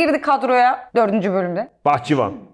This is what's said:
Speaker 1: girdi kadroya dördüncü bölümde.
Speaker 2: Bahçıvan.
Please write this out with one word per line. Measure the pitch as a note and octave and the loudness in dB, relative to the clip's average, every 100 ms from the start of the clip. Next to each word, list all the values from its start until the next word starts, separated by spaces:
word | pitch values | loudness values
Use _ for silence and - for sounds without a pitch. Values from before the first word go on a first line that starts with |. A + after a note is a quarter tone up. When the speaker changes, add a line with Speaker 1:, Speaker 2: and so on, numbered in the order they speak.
| D#4+ | 2
Speaker 1:
girdi | C#4+ | 0
kadroya | D4 C#4 C4 B3 B3 - - A#3 | 0 -2 2 2 2 0 -2 0
dördüncü | G#3+ G#3+ F#3+ | 0 0 -2
bölümde. | F#3+ F3+ F3 B3 _ | -2 -4 -6 -8 _
Speaker 2:
Bahçıvan. | C#3+ C#3 C#3 C#3 G2+ G2 F#2+ | 0 0 0 0 0 -4 -18